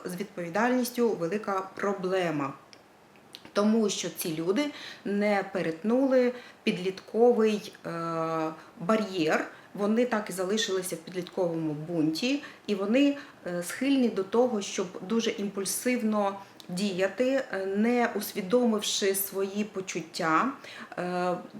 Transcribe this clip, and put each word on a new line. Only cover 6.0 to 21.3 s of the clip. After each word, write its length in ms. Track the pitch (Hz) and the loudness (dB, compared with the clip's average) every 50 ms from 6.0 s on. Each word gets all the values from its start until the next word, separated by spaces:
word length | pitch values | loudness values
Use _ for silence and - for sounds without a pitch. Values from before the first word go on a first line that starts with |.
| 277 262 262 254 247 240 240 - - - - - - | 4 4 4 4 4 2 0 -4 -10 -20 -20 -4 -2
підлітковий, 1120 | 220 180 175 180 190 185 - - - - 220 240 247 226 208 220 220 208 - - - - - - | -2 -2 0 -2 -4 -4 -6 -10 -4 2 6 6 6 8 6 4 4 2 0 -4 -10 -14 -12 -10
е, 40 | 165 170 165 165 165 165 165 160 160 165 160 156 160 160 - - - - - | -8 -6 -6 -4 -4 -2 -2 -2 0 0 0 -2 -2 -4 -8 -14 -18 -14 -4
бар'єр, 680 | - 180 220 220 208 190 190 180 156 160 196 247 285 - - - - - - | 0 0 2 2 0 -2 -2 0 2 2 2 0 -2 -4 -12 -18 -20 -14 -6
вони 320 | 196 208 202 220 233 247 | -2 0 2 2 2 2
так 240 | 240 226 208 208 - | 2 0 -2 -2 -4
і 40 | 180 | -4
залишилися 600 | 185 185 180 214 214 214 - 190 185 180 - 175 | -4 -2 0 0 0 0 0 -2 -2 -2 -4 -6
в 40 | - | -8
підлітковому 760 | - - 180 185 175 - - 196 180 170 165 165 160 156 147 | -10 -8 -8 -8 -8 -4 -2 -2 0 0 0 -2 -2 -2 -4
бунті, 720 | 147 156 170 175 165 151 - 156 - 240 254 285 285 - - - - - | -4 -6 -2 0 2 2 2 2 0 0 0 0 -2 -4 -10 -16 -10 -6
і 80 | - 208 | -4 -2
вони, 420 | 190 196 202 233 269 285 285 285 277 - - - - - | -2 0 2 4 6 6 4 4 0 -6 -14 -18 -12 -8
е, 160 | 180 180 175 175 | -6 -6 -4 -6
схильні 460 | - - - 262 277 277 269 247 220 | -6 -6 -2 0 2 4 4 4 2
до 140 | 190 190 190 | 2 0 -2
того, 380 | - - 233 254 240 220 202 | 2 4 4 4 4 2 -2
щоб 260 | 190 - - - 190 180 - - - | -4 -4 -4 -4 -4 -4 -6 -10 -6
дуже 220 | 185 226 226 226 220 | -2 0 0 0 0
імпульсивно 1040 | - - 202 196 185 196 196 190 - - - 247 247 226 214 214 214 208 202 196 202 - - - - - - - | -2 -2 -4 -4 -4 -4 -4 -4 -4 -2 0 0 0 2 0 0 2 2 0 0 -2 -4 -10 -16 -18 -18 -12 -8
діяти, 760 | 180 180 208 202 180 175 190 196 196 - 254 254 269 269 - - | -4 -2 -2 0 0 0 0 0 2 2 2 2 2 2 0 -2
е, 140 | - 196 190 | -4 -4 -4
не 440 | 196 196 202 220 233 247 240 233 233 - | -2 0 2 2 4 4 4 2 2 0
усвідомивши 1000 | 208 208 - - - 196 180 233 247 247 226 214 208 208 - - - 208 196 196 | -4 -6 -4 -6 -6 0 2 4 4 6 4 2 2 0 -2 0 0 2 2 0
свої 480 | 196 - - 185 196 196 190 196 208 202 | 0 -2 -4 -4 -4 -4 -2 -2 -4 -4
почуття. 880 | 208 - 190 185 - - 180 160 - - - 175 160 160 165 208 262 277 - - - - - - - - | -4 -4 -8 -8 -6 -6 -6 -8 -6 -6 -2 2 4 4 4 4 2 -2 -6 -12 -16 -16 -16 -16 -10 -8
Е, 380 | - 175 180 180 180 180 180 | -6 -4 -4 -2 0 0 0